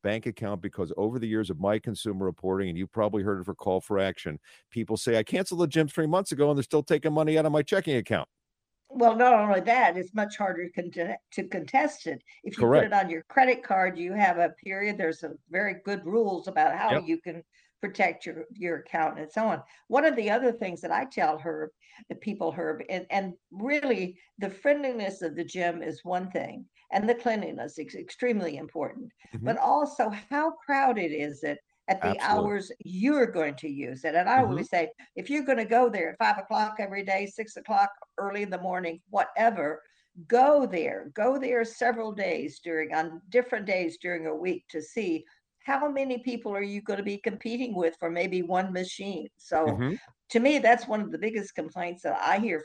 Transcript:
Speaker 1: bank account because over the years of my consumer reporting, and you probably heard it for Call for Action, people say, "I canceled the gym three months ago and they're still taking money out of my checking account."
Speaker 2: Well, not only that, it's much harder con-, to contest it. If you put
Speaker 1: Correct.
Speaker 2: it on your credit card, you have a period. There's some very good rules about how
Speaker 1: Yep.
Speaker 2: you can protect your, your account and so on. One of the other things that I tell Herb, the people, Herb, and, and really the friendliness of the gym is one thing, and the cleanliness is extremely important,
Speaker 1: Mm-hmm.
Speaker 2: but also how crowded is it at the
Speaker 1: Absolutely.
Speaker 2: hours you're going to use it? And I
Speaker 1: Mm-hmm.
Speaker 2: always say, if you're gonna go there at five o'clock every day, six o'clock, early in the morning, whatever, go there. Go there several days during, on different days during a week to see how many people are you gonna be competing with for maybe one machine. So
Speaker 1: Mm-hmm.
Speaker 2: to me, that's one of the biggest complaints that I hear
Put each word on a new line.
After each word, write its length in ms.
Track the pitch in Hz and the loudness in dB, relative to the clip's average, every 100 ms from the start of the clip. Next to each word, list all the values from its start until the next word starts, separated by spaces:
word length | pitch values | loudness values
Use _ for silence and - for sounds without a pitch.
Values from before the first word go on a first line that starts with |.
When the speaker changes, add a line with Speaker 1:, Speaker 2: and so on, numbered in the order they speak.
Speaker 1:
bank 220 | 101 110 117 | -4 -2 -4
account 360 | - 101 98 | -6 -6 -6
because 300 | 95 - 82 90 | -6 -6 -4 -2
over 220 | 107 123 | -2 -2
the 80 | 113 | -2
years 220 | 110 98 | -2 -2
of 80 | 80 | -2
my 180 | 98 110 | 0 0
consumer 460 | 123 101 110 95 95 | -2 -6 -4 -2 -2
reporting, 420 | 82 92 95 92 | -2 -2 0 -2
and 100 | 85 | -4
you 100 | 95 | -4
probably 340 | 113 104 104 | 0 0 0
heard 160 | 98 95 | 0 -2
it 60 | 90 | -6
for 80 | 87 | -6
Call 240 | 98 92 | -2 0
for 200 | - 98 | 0 0
Action, 400 | 95 - 90 76 _ - _ | 0 -2 -8 -10 _ -20 _
people 260 | 117 107 110 | -6 -4 -2
say, 200 | 127 110 | 2 2
"I 40 | |
canceled 380 | 110 180 196 175 | 2 -2 -2 0
the 60 | 165 | 2
gym 200 | 160 147 | 2 2
three 200 | - 156 | 0 2
months 240 | 180 196 | 2 2
ago 180 | 139 147 | 2 4
and 80 | 143 | 2
they're 60 | |
still 200 | - 151 | 2 0
taking 300 | - 151 156 | 2 2 2
money 240 | 151 156 156 | 2 4 4
out 80 | 156 | 4
of 60 | |
my 100 | 151 | 2
checking 340 | 147 190 165 127 | 2 0 2 0
account." 320 | - 95 - _ _ _ _ _ _ | 2 0 -2 _ _ _ _ _ _
Speaker 2:
Well, 260 | 262 233 220 | 4 6 8
not 180 | 247 | 8
only 260 | 226 208 185 | 8 6 2
that, 360 | 190 247 196 180 | 4 4 4 2
it's 160 | 180 | -4
much 240 | 214 208 - | -4 -4 -2
harder 320 | 196 170 180 | -4 -4 -8
con-, 180 | 180 175 208 214 - _ | -8 -8 -4 -4 -6 _
to 160 | - 185 | -8 -6
contest 580 | 185 151 277 302 - 165 | -6 0 2 2 -2 -8
it. 160 | - - - | -10 -12 -16
If 140 | - - | -10 2
you 100 | 117 | 6
put 160 | 143 | 6
Speaker 1:
Correct. 20 | 202 | 6
Speaker 2:
it 80 | |
on 160 | 202 185 | 2 0
your 140 | 165 | -4
credit 380 | - 269 262 247 | 0 4 4 4
card, 360 | - 190 185 165 | 2 2 2 -2
you 160 | 175 | -4
have 240 | 208 196 170 | 2 4 4
a 120 | 170 - | 2 0
period. 340 | 196 196 208 190 | -8 -4 -2 0
There's 220 | 165 160 | -2 -2
some 180 | 156 - - | -8 -14 -6
very 260 | 180 202 185 | -2 -2 -4
good 220 | 202 196 160 | -6 -6 0
rules 420 | 220 208 175 190 | 2 2 0 -2
about 300 | 160 156 175 | 2 2 2
how 160 | 214 | 0
Speaker 1:
Yep. 100 | 156 160 | 0 0
Speaker 2:
you 140 | 165 | -4
can 220 | 180 165 - _ _ _ | -4 -12 -14 _ _ _
protect 440 | 202 202 180 165 170 | -6 0 0 0 -10
your, 200 | 156 156 | -10 -12
your 240 | 208 180 151 | -8 -6 -6
account 420 | - 170 160 - | -4 -2 -2 -2
and 120 | 156 | -8
so 140 | 220 220 | -2 0
on. 160 | 156 - _ - | -2 -6 _ -2
One 180 | 247 311 | 2 4
of 100 | 247 | 2
the 140 | 202 | 2
other 200 | 233 254 | 2 2
things 300 | 233 190 170 | 0 -4 -6
that 100 | 170 | -2
I 140 | 190 262 | -2 -2
tell 320 | - 156 156 | 0 0 0
Herb, 320 | 165 156 156 _ _ - - | -4 -6 -8 _ _ -20 -16
the 60 | - | -10
people, 360 | 214 196 170 | -8 -4 -4
Herb, 300 | 175 160 156 - | -2 -4 -4 -6
and, 160 | 185 - | -8 -4
and 220 | 196 190 175 _ | -4 -4 -8 _
really 680 | 190 240 294 277 196 185 185 _ - | -8 -2 0 0 0 -2 -8 _ -10
the 120 | 196 | -10
friendliness 720 | 190 285 294 269 233 196 196 | -2 2 2 0 -4 -4 -4
of 140 | 165 151 | -6 -6
the 80 | |
gym 400 | 170 180 175 165 | -8 -4 -2 -2
is 200 | 160 156 | -6 -8
one 280 | 175 180 185 | -6 -6 -4
thing, 340 | 180 - - - _ - | -6 -6 -10 -18 _ -4
and 160 | 196 220 | 0 2
the 80 | 233 | 2
cleanliness 600 | 240 214 165 - - - | 0 -2 -4 -8 -10 -10
is 160 | 156 | -12
extremely 640 | 190 - - 247 208 170 143 | -12 -14 -4 0 0 -2 -6
important, 540 | 156 160 139 269 233 _ - 107 | -10 -6 -6 -8 -16 _ -16 -6
Speaker 1:
Mm-hmm. 160 | 113 | -2
Speaker 2:
but 60 | 233 | 0
also 520 | - 285 285 - 220 | 2 2 2 0 -2
how 420 | 208 - 285 320 320 - | -2 -4 -2 -2 -2 -2
crowded 460 | 277 269 220 165 | 2 4 2 0
is 320 | 151 147 147 | -2 -4 -6
it 160 | - - _ _ - | -6 -6 _ _ -2
at 120 | 190 | 0
the 180 | 180 - | 0 0
Speaker 1:
Absolutely. 320 | - 214 202 | 2 2 2
Speaker 2:
hours 180 | 202 185 - | -2 -6 -12
you're 480 | 180 185 254 294 233 | -10 0 2 4 4
going 280 | 170 147 143 | 2 -2 -4
to 140 | 156 | -8
use 340 | 143 127 131 | -8 -8 -6
it? 120 | 160 165 | 0 2
And 120 | 180 | 4
I 120 | 262 | 6
Speaker 1:
Mm-hmm. 40 | |
Speaker 2:
always 260 | 240 147 - | 4 2 -2
say, 220 | 175 156 - - 190 | -2 -2 -6 -16 -10
if 140 | 190 | -4
you're 160 | 294 269 | -2 0
gonna 180 | 240 | 0
go 240 | 208 233 247 | 4 4 4
there 240 | 202 165 | 2 -2
at 60 | - | 0
five 200 | 214 202 | 2 2
o'clock 380 | - 214 214 220 | 0 0 0 -2
every 240 | 202 196 | -6 -6
day, 240 | 196 190 202 | -2 -2 -2
six 280 | - 214 - | -8 -12 -10
o'clock, 340 | - 202 196 - - - | 0 2 2 0 -14 -8
early 240 | 196 202 | -6 -4
in 80 | 202 | -4
the 100 | 180 | -4
morning, 400 | 185 180 170 165 _ | -4 -4 -4 -8 _
whatever, 760 | 196 - - 226 196 147 160 - _ _ 175 160 | -2 0 2 2 2 -2 -4 -12 _ _ -20 2
go 400 | 240 277 294 247 | 6 8 6 4
there. 460 | 180 156 98 147 | 0 -2 -4 -6
Go 240 | 208 233 269 | -2 0 0
there 260 | 262 240 | 0 0
several 480 | 226 - 247 233 220 | 0 0 0 0 -4
days 480 | 202 190 156 151 - | -4 -2 -2 -6 -8
during, 340 | 170 160 156 | -6 -4 -2
on 280 | 156 165 165 - | -2 -2 -6 -2
different 380 | 247 247 220 202 | 0 0 -2 -2
days 320 | 185 170 - | -2 -2 -4
during 240 | 180 170 160 | -6 -4 -4
a 100 | 156 | -4
week 300 | 180 170 - | -4 -4 -6
to 120 | 160 | -10
see 420 | 151 233 190 160 - _ _ _ | -8 -4 -2 -4 -6 _ _ _
how 300 | - 277 294 | -4 -2 0
many 280 | 269 269 247 | -2 -2 -4
people 300 | 247 233 214 202 | -4 -6 -4 -6
are 80 | |
you 180 | 202 202 | -4 -6
gonna 220 | 208 98 | -6 -6
be 160 | 208 101 | -4 -4
competing 560 | 220 202 226 240 247 180 | -6 -6 -6 -6 -4 0
with 200 | 165 - | -2 0
for 100 | 170 | -4
maybe 320 | 175 190 185 | -2 -2 -2
one 320 | 170 185 190 | 0 0 0
machine. 540 | 180 185 - 196 170 156 _ | -4 -6 -8 -8 -8 -10 _
So 420 | - 160 156 101 | -4 0 2 0
Speaker 1:
Mm-hmm. 160 | 127 214 - _ - | -2 -4 -8 _ -2
Speaker 2:
to 100 | 233 | 4
me, 200 | 269 294 | 4 6
that's 280 | 220 233 - | 6 4 2
one 140 | 214 | -4
of 100 | 190 | -4
the 60 | 160 | -4
biggest 380 | 214 220 196 - | -4 -4 -6 -8
complaints 460 | 156 180 175 175 | -8 -6 -8 -6
that 160 | 156 90 | -4 0
I 180 | 127 196 | 2 2
hear 220 | 214 156 | 0 -2